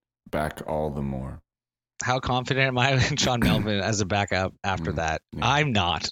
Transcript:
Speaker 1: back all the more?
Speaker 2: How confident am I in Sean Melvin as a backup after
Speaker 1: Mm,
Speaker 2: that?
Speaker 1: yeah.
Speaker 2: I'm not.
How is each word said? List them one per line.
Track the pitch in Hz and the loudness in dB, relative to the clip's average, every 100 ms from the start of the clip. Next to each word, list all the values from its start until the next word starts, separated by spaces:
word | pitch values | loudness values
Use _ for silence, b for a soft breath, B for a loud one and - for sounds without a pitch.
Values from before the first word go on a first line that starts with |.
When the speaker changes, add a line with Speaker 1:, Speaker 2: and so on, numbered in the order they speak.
| _ _ - | _ _ -8
Speaker 1:
back | 78 76 - - | -4 -4 -6 -6
all | 78 78 | -2 -2
the | 69 | -4
more? | 69 65 65 - _ _ _ _ _ - | -4 -6 -8 -12 _ _ _ _ _ -8
Speaker 2:
How | - 127 | -4 -2
confident | - 127 123 131 135 | 0 -2 0 2 2
am | 123 | 2
I | 135 | 4
in | 135 - 143 | 4 2 2
Sean | - 120 | 0 2
Melvin | 120 110 107 101 | 2 2 2 0
as | 95 104 | 0 0
a | 95 | 0
backup | 101 101 92 95 - | 0 2 0 0 -2
after | 98 90 82 | -4 -2 -2
Speaker 1:
Mm, | 78 | -2
Speaker 2:
that? | 80 78 - 80 | -2 -2 -6 -2
Speaker 1:
yeah. | 113 | 2
Speaker 2:
I'm | 143 151 | 2 2
not. | 104 87 78 - | 2 0 -2 -6